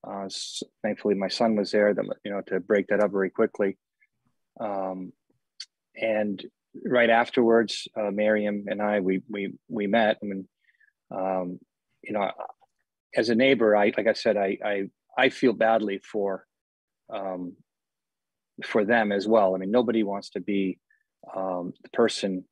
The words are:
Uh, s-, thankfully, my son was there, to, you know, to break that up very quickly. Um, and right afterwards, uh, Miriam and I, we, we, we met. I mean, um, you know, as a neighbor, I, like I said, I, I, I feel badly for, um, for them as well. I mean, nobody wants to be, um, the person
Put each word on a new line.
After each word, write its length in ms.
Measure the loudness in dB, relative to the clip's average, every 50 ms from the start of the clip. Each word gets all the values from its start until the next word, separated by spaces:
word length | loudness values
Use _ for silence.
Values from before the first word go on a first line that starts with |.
| -12
Uh, 200 | -10 -10 -10 -10
s-, 360 | -10 -10 -10 -12 -10 -10 -10 -12 _ _ _ -4
thankfully, 320 | -4 -4 -2 0 0 0
my 140 | 2 0 -4
son 280 | -2 0 0 2 2
was 140 | 0 0 0
there, 240 | 2 2 4 4 2
to, 80 | 2 -2 -6 -6 _ _
you 80 | -8
know, 120 | -8 -8 -6
to 180 | -4 -4 -6
break 280 | 0 2 2 2 2 2
that 120 | 2 2
up 120 | 2 2 2
very 180 | 0 -2 0
quickly. 480 | _ 0 0 0 _ 0 -2 -2 -2 _ _ _ _ _ _ _ _ _ _ _ _ _ _ _ _ -10
Um, 540 | -8 -6 -6 -4 -4 -4 -6 -8 -10 -12 -14 _ _ _ _ _ _ _ _ _ -20 _ _ _ _ _ _
and 480 | -4 -2 0 0 0 0 -2 -2 -6 -10 -16 _ _ _ _ _ -10 -4
right 240 | 0 2 4 6 6
afterwards, 800 | 6 4 4 2 2 2 4 6 6 4 4 2 -2 -10 -10 -10 _ -4
uh, 120 | -4 -2
Miriam 540 | 0 0 2 2 2 2 2 -2 -4 -4 -4 -6
and 140 | -4 -2 -2
I, 180 | 0 0 0
we, 220 | 2 2 0 0 -2 _
we, 240 | -8 -6 -6 -6 -8 -12 _ _
we 180 | -6 -4 -2
met. 320 | 0 2 2 4 2 2 0 -4
I 40 |
mean, 220 | -10 -8 -8 -10 _ _ _ _ _ _ _ _ _ _ _ _ _
um, 480 | -8 -6 -4 -2 -2 -2 -4 -6 -8 -12 _ _ _ _ _ _ _ _ -12
you 100 | -6 -4
know, 180 | -2 -2 -2 -4 -8 -12 -14 -14 _ _ _ _ _ _ _ _ _ _ _ -2
as 140 | -2 0 2
a 40 | 4
neighbor, 400 | 4 6 4 4 4 4 4 6
I, 180 | 6 4 2 2
like 100 | 0 0
I 60 | 0 -2
said, 240 | 0 0 0 2
I, 220 | 2 0 -2 -2 -4 -4
I, 220 | -4 -4 -4 -6 -8 _ _ _ _ -2
I 120 | 2 2 2
feel 240 | 2 2 2 2 2
badly 440 | 4 2 4 4 2 2 -2 -6 -6
for, 460 | _ -8 -6 -4 -4 -4 -4 -6 -10 _ _ _ _ _ _ _ _ _ _ _ _ _
um, 440 | -10 -8 -8 -6 -8 -8 -8 -10 -12 _ _ _ _ _ _ _ _ _ _ _ _ _ _ _ _ _ _ _ _ -16 -12
for 200 | -2 -2 0 2
them 280 | 2 2 2 2 2 0
as 140 | -2 0
well. 280 | 2 4 4 4 4 2
I 40 | 0
mean, 120 | -4 0
nobody 320 | 0 0 2 2 0 0 0
wants 280 | -2 -4 -8 -8 -10
to 100 | _ -10
be, 380 | -6 -2 -2 0 0 -2 -4 _ _ _ _ _ _ _ _ _ -20 -14 -10
um, 380 | -8 -6 -4 -4 -6 -6 -8 -10 _ _
the 60 | -10
person 560 | 0 2 2 2 2 -2 -4 -4 -4 -4 -8 _